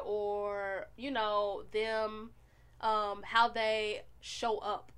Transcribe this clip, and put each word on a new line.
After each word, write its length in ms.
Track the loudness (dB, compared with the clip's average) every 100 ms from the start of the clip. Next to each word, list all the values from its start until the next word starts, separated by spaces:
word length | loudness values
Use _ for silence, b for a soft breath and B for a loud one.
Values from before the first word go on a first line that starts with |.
or, 840 | -2 0 0 -2 -2 -2 -4 -4 -8 -8
you 140 | -4
know, 500 | 0 2 2 2 -2 -4
them, 580 | -2 0 0 -2 -4 -12 -16 b b b -2
um, 400 | 2 2 2 -4
how 240 | 2 6 6
they 540 | 4 2 2 0 -4 -10 -16
show 380 | -12 -2 0 0
up 320 | 0 -4 -6